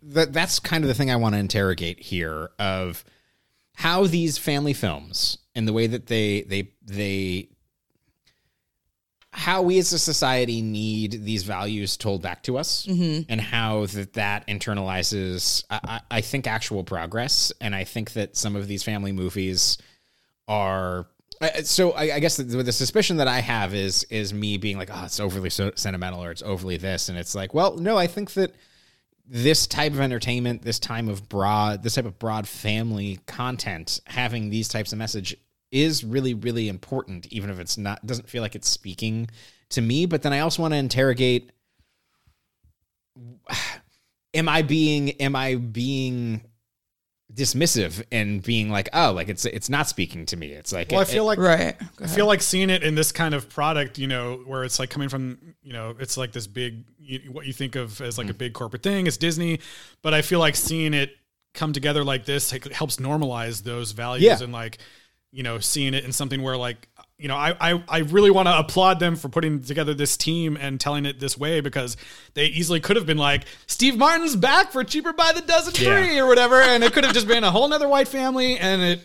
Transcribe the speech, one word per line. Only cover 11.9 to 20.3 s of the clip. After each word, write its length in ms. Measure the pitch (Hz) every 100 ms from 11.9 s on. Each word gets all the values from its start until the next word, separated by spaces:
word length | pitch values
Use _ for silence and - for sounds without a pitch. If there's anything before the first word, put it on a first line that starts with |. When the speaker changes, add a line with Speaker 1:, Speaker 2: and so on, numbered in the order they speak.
| -
Speaker 1:
told 240 | 110 98
back 220 | 90 87
to 140 | - 127
us, 280 | 156 - -
Speaker 2:
Mm-hmm. 380 | 180 170 151 165
Speaker 1:
and 100 | 113
how 440 | 107 120 113 107 104
that, 260 | 104 98
that 340 | - 101 104 -
internalizes, 1160 | 98 - 101 95 92 90 107 92 90 - - -
I, 100 | 107
I, 180 | 113 113 - 117
I 40 |
think, 260 | 107 139 120
actual 360 | 113 - 104
progress. 680 | 90 90 85 104 127 - - -
And 140 | 117 98
I 80 |
think 300 | 92 - 104
that 220 | - 101 -
some 180 | 110 101
of 120 | 98
these 160 | 101
family 280 | - 107 98
movies 680 | 98 92 101 95 92 - - - _ _ _ _